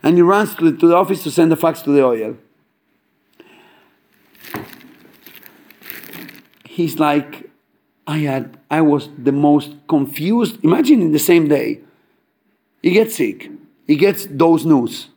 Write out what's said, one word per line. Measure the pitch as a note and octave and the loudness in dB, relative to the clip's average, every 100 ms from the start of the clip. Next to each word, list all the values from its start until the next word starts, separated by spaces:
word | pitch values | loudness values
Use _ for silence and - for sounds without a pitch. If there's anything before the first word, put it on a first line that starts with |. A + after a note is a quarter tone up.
And | - F3 | 2 2
he | |
runs | F3 G3+ G#3+ - | 4 2 0 0
to, | D#3+ - | 0 2
to | E3+ | 4
the | F3 | 4
office | F#3+ F#3+ | 2 -4
to | D#3 | -4
send | C#3+ E3 | 0 2
the | D#3+ | 2
fax | E3 D3 | 0 -2
to | - | 0
the | C#3+ | 2
Ohel. | B2+ A#2 A2 B2 _ _ _ _ _ _ _ _ _ _ _ _ _ _ _ _ _ _ _ _ - - - - - _ _ _ - - - _ _ _ - - - - - - _ _ | 2 0 -6 -10 _ _ _ _ _ _ _ _ _ _ _ _ _ _ _ _ _ _ _ _ -16 -16 -16 -20 -20 _ _ _ -20 -20 -20 _ _ _ -20 -20 -20 -20 -20 -20 _ _
He's | - - E3 D3+ | -16 -6 -6 -2
like, | D3+ D3 C#3 - - _ _ _ _ _ - | 0 0 -4 -18 -20 _ _ _ _ _ -8
"I | D3+ | -4
had, | D3 C3+ A#2+ - _ | -4 -6 -8 -18 _
I | D3+ | 0
was | D#3 C#3+ - - | 0 0 -4 -4
the | B2 | -2
most | C#3 D3 D3 - - - | 2 2 2 -2 -20 -4
confused." | D3+ C#3 - E3 A#3 G#3+ - | -2 -2 -6 -2 -2 -2 -2
Imagine | D#3 G3 C4+ C4+ | 0 2 2 2
in | E3 | 2
the | D3+ | 0
same | - E3+ D3+ | 2 2 4
day, | C#3+ A2+ - _ _ _ _ _ _ _ _ _ _ | 0 -2 -8 _ _ _ _ _ _ _ _ _ _
he | F3+ | 0
gets | F#3 A3 - | 2 0 -2
sick. | A#2 F#2 - - _ _ - | -4 -4 -18 -20 _ _ -2
He | D3 | 2
gets | G3 - - | 2 0 -10
those | C#3 E3 E3 D#3+ | 0 2 2 2
news. | C#3+ A#2+ - - | 2 0 -8 -18